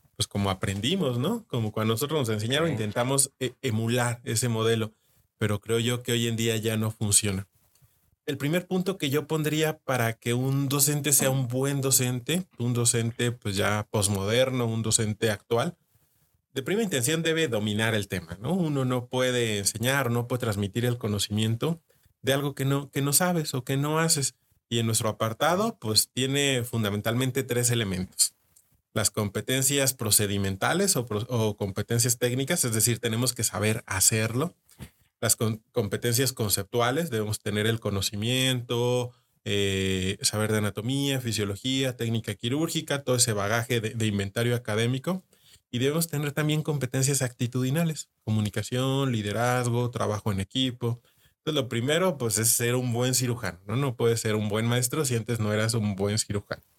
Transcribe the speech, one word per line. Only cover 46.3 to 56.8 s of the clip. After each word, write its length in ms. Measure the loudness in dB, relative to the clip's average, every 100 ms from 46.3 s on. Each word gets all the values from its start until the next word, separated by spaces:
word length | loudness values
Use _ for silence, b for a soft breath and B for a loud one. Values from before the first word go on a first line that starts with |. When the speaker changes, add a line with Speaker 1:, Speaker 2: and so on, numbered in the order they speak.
Speaker 1:
también 280 | 0 0 0
competencias 600 | 0 -2 -2 0 0 0
actitudinales, 880 | -2 -2 -4 -2 -2 0 0 -2 -10 _ -2
comunicación, 880 | 0 0 -2 -4 -2 0 2 0
liderazgo, 760 | 0 -2 0 2 2 2 0 0
trabajo 380 | -2 -2 -2 -2
en 80 | -2
equipo. 580 | -2 -2 -2 -2 -4 -4 b b b b
Entonces, 260 | -4 -2
lo 60 | 0
primero, 480 | -2 2 2 2 0
pues, 200 | -2 2
es 120 | 2
ser 260 | 2 2 0
un 160 | 0
buen 240 | 0 2 2
cirujano, 460 | 0 -2 -4 -8 -4
¿no? 120 | -2
No 180 | -2 2
puedes 240 | 2 2
ser 160 | 0 0
un 140 | 0
buen 160 | 0 2
maestro 400 | 2 0 0 0
si 100 | -2
antes 240 | -2 -2
no 140 | 0
eras 200 | 2 0
un 220 | 0 0 0
buen 240 | 0 0
cirujano. 440 | -2 -4 -6 -12 _ _